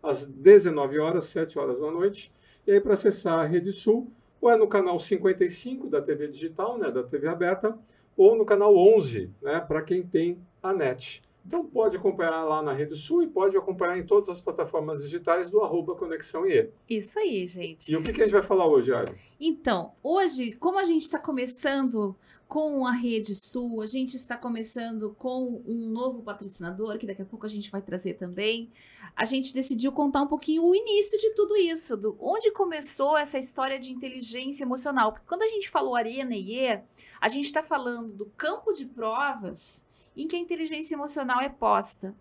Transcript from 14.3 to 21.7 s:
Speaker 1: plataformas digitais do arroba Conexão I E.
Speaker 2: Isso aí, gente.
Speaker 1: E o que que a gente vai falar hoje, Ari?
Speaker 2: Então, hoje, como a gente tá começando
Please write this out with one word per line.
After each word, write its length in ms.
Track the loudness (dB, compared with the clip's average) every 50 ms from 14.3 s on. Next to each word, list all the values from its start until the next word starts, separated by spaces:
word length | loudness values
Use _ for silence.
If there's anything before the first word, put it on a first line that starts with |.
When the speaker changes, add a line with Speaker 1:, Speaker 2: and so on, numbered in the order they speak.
| -8 -6
Speaker 1:
plataformas 640 | -6 -6 -4 -4 -4 -2 -2 -4 -4 -4 -6 -8
digitais 460 | -8 -8 -10 -6 0 0 0 0 0 2
do 140 | 2 2
arroba 320 | 2 2 0 -4 -4 -4 -6
Conexão 520 | -6 -6 -8 -8 -10 -10 -8 -6 -2 0
I 240 | 4 4 2 2 2 -8 _ _ _
E. 80 | -6 -4
Speaker 2:
Isso 200 | -4 -4 -2 -2
aí, 280 | -2 -2 -2 -4 -6
gente. 440 | -8 -10 -12 -12 -12 -12 _ -6 -4
Speaker 1:
E 60 | -4
o 60 | -2
que 100 | -2 -4
que 80 | 0 2
a 40 | 2
gente 100 | 4 4
vai 80 | 2
falar 240 | 4 4 2 4 4
hoje, 260 | 6 6 6 4 4
Ari? 200 | 0 0 -2 -6 -8 -16 -20 -20 _ _
Speaker 2:
Então, 520 | -4 -4 -4 -2 -2 -2 -2 -2 -4 -10 _ _
hoje, 500 | -4 0 0 2 2 0 -2 -4 -6 -6 -8 -2
como 180 | -2 0 0 0
a 60 | 0
gente 240 | 2 0 0 -2 -4
tá 100 | -6 -6
começando 960 | -6 -4 -4 -4 -4 -4 -4 -2 -2 0